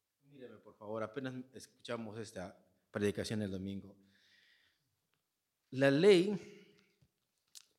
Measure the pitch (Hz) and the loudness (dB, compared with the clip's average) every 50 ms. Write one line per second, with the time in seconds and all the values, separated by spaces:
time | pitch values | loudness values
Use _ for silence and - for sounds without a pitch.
0 | _ _ _ _ _ 139 143 131 123 113 110 104 - 107 92 - 107 104 107 110 | _ _ _ _ _ _ -20 -20 -18 -18 -18 -20 -20 -20 -20 -16 -12 -8 -6 -6
1 | 110 107 - 143 131 131 127 127 127 - - 104 - - _ _ - - 120 117 | -6 -6 -8 -8 -10 -10 -10 -12 -14 -16 -18 -20 -20 -20 _ _ -10 -8 -8 -8
2 | 113 107 101 117 110 101 - 95 90 98 - - _ _ _ _ _ _ - 110 | -8 -10 -12 -12 -12 -12 -10 -12 -12 -12 -14 -20 _ _ _ _ _ _ -2 0
3 | 104 101 98 - 95 - 117 107 107 95 95 92 92 98 98 98 92 - - _ | 0 0 0 0 -4 -4 -2 -4 -4 -4 -4 -6 -8 -8 -8 -10 -12 -14 -20 _
4 | _ _ _ _ _ _ _ _ _ _ _ _ _ _ _ _ _ _ _ _ | _ _ _ _ _ _ _ _ _ _ _ _ _ _ _ _ _ _ _ _
5 | _ _ _ _ _ _ _ _ _ _ _ _ _ - - 131 135 139 139 147 | _ _ _ _ _ _ _ _ _ _ _ _ _ -6 0 4 4 6 6 8
6 | 175 208 202 170 185 202 208 - - - - - - _ _ _ _ _ _ _ | 8 8 8 8 6 2 0 -4 -6 -12 -20 -20 -20 _ _ _ _ _ _ _
7 | _ _ _ _ _ _ _ _ _ _ - - - _ _ | _ _ _ _ _ _ _ _ _ _ -20 -20 -20 _ _